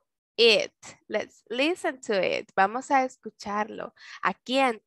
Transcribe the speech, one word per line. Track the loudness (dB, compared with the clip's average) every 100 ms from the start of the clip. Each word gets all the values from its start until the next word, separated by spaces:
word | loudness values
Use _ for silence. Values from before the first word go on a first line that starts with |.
| _ _ _ 4
it. | 6 6 2 _ -20 -20 _
Let's | -6 -6 _ _
listen | -2 0 0 -4 -6
to | -2
it." | 0 0 -2 -4 0
Vamos | 0 0 0
a | 0
escucharlo. | 0 -6 -18 _ -6 -4 -4 -8 -12 _ -20 -4
¿A | -4
quién? | -4 -2 2 2 0